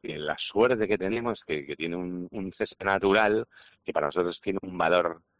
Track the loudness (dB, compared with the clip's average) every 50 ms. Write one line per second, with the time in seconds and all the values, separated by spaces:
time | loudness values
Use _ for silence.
0 | -10 -8 -8 -4 -4 -4 -4 -4 -6 -2 2 4 4 4 4 2 2 0 0 0
1 | 0 0 -2 -2 -2 -2 -4 -4 -6 -6 -6 -6 -6 -6 -8 -6 -6 -4 -4 -4
2 | -4 -6 -6 -6 -8 -8 -8 -8 -8 -6 -6 -4 -6 -6 -6 -2 0 2 2 4
3 | 4 4 6 6 6 4 2 0 -2 -4 _ -20 -20 -20 -20 _ _ -4 -2 0
4 | 0 0 0 0 0 -2 -2 -6 -4 -4 -4 -4 -6 -6 -2 0 2 4 4 4
5 | 2 0 -2 -8 _ _ _